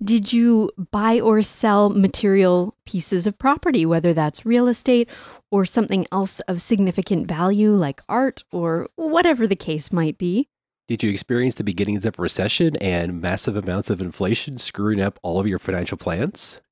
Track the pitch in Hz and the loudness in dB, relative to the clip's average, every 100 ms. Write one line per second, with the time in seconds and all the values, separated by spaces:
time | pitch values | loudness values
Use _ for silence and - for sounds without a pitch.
0 | 202 226 202 233 233 226 214 - 175 208 | 0 0 2 2 4 4 2 -4 -6 -2
1 | 220 233 220 220 208 - 220 202 208 202 | 2 2 4 2 2 0 2 4 4 4
2 | 190 - 202 190 185 180 185 - - 185 | 2 2 2 4 4 4 0 -8 -10 -8
3 | - 185 190 - 262 294 359 247 160 165 | -4 -2 -2 -2 0 0 2 2 2 2
4 | 175 160 151 - 226 240 247 226 - 247 | 2 2 0 -2 0 2 2 0 2 2
5 | 233 - - - - 202 185 - 185 190 | 2 -6 -20 -20 -2 0 0 0 0 0
6 | - 156 190 - - 175 - 214 190 185 | -2 -2 -4 -6 -6 -6 0 0 0 0
7 | - 180 - 156 180 208 214 202 147 - | -2 -2 -2 -2 0 2 4 4 0 -4
8 | - 226 269 - - 170 170 165 - - | -4 0 0 -4 -10 -4 -2 -2 -6 -6
9 | 320 330 349 254 220 190 - 151 - 175 | 0 2 4 4 0 0 -4 -6 -4 -2
10 | 156 - 175 202 285 _ _ _ - 113 | -2 -2 -2 -2 -4 _ _ _ -8 -2
11 | 110 101 - 120 120 - 104 87 101 104 | -2 -2 -2 0 0 -2 -4 -2 -2 -2
12 | 110 - 87 - 101 - 165 147 98 87 | -4 -4 -4 -2 -2 0 0 0 -2 -2
13 | 85 87 87 98 - 104 92 92 - 92 | -2 -4 -4 -4 -4 -4 -4 -4 -2 -4
14 | 90 - 95 110 - 127 - - 104 104 | -6 -4 -2 -2 -4 -10 -10 -4 -2 0
15 | 98 - 90 90 101 90 - 92 90 - | -2 -4 -4 -2 0 -2 -4 -4 -4 -6
16 | 98 85 151 - - - _ | -4 -4 -4 -6 -12 -12 _